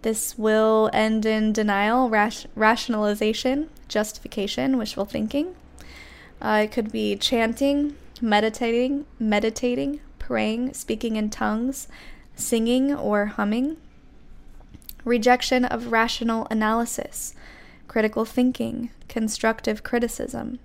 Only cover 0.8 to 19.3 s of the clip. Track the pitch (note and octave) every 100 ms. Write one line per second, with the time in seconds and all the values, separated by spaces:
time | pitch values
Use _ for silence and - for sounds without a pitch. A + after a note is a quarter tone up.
0.8 | G#3+ - A3 A3 G#3+ G#3+ G#3+ G#3+ G#3+ G3
1.8 | G#3 A#3+ B3+ A3 G#3+ - - - G#3+ A#3
2.8 | - A3 G#3 G#3 G#3+ A3 B3+ C#4 D#4+ -
3.8 | - G#3+ G#3+ - - - G#3 - C4 C4
4.8 | G#3+ - G3+ - G#3+ C#4+ F4 F4+ - -
5.8 | - - - - - - - G#3+ G#3+ A#3+
6.8 | G#3+ A3 G#3+ G3+ - A#3 A3+ A#3 C#4 C#4+
7.8 | D4 - - - A3+ G#3 A3 A3 A#3 A#3
8.8 | B3+ C#4 - - A3 G#3 A3 A3 B3 B3
9.8 | C#4 D4 - - - A#3 G#3+ A3+ B3+ -
10.8 | - A3 A#3 A3 G#3+ - G#3+ G#3+ B3+ C4+
11.8 | - - - - - - - A3+ A3+ B3
12.8 | C#4 C#4+ G#3 G#3 G#3 - G#3 A3+ C#4 D#4+
13.8 | - - - - - - - - - -
14.8 | - - A#3+ A#3+ A#3+ B3 - B3+ B3 A3+
15.8 | A#3+ A3+ A#3 - A#3 A3+ - A3 G#3+ A3+
16.8 | A#3 - - - - - - - - -
17.8 | - A3+ G#3+ A3 A3 - B3+ B3 A3+ A#3
18.8 | A#3+ - - A#3 A3